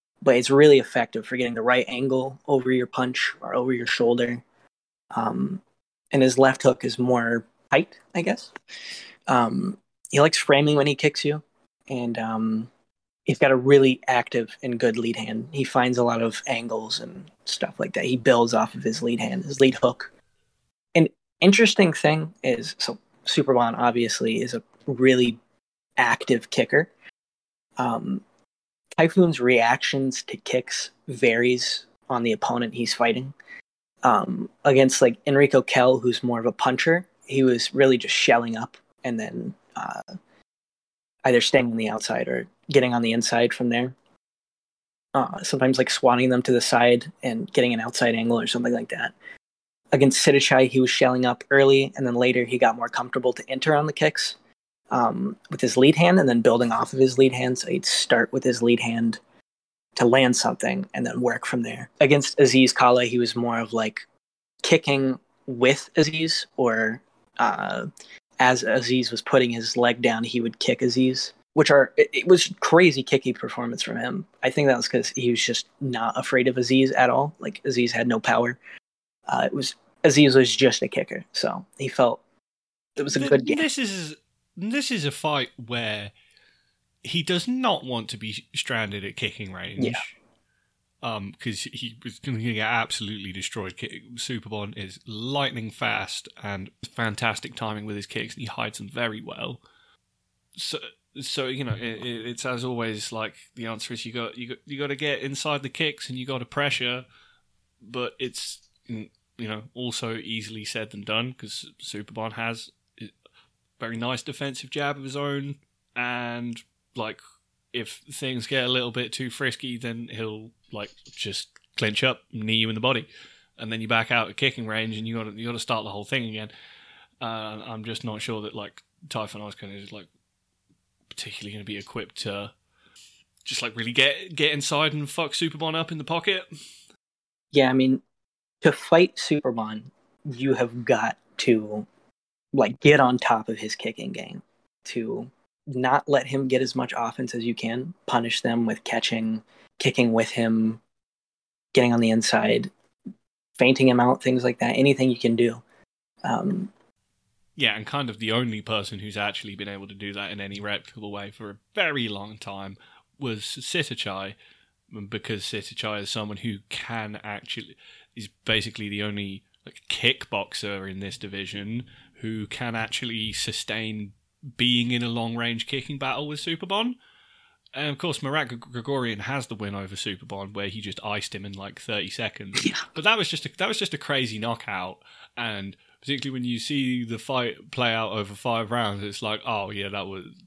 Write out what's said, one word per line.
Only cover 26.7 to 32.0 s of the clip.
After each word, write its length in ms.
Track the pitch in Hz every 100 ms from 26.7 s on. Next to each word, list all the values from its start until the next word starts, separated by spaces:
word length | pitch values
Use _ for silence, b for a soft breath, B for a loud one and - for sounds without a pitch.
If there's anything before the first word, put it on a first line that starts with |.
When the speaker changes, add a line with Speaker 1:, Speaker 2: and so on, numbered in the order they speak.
| 147 175 _ B _ _ _ _ _ _ -
Speaker 1:
Um, 440 | 123 113 - 196 - _ _ _ _ _ - -
Typhoon's 440 | 165 190 175 143
reactions 840 | 123 120 113 127 - 139 135 131
to 140 | - 196
kicks 540 | - 127 - - - _ -
varies 760 | 120 127 117 123 123 - - - _